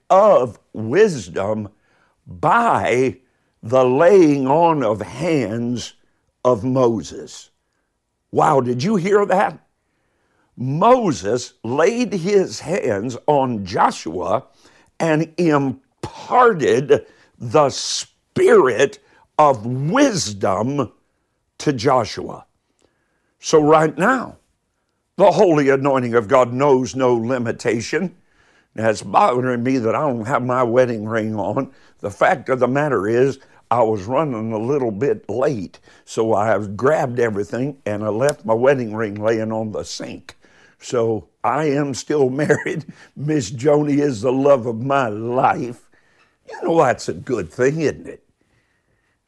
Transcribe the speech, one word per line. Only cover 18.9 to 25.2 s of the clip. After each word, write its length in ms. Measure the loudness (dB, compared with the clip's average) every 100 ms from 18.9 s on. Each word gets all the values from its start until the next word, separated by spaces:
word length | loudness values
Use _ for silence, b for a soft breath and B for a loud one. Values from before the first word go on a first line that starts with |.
| -2 b b b 2
of 280 | 4 4 -2
wisdom 1300 | -4 -2 2 2 2 -6 -4 -2 0 -2 -2 -4 _ _ _ _ _ _ -6
to 140 | -4
Joshua. 720 | -2 2 2 0 -8 -12 -14 -20 _ _ _ _ _ _ _ _ _
So 220 | 0 2
right 340 | 6 4 4 0
now, 400 | 0 0 -4 -16 _ _ _ _ _ _ _
the 140 | 2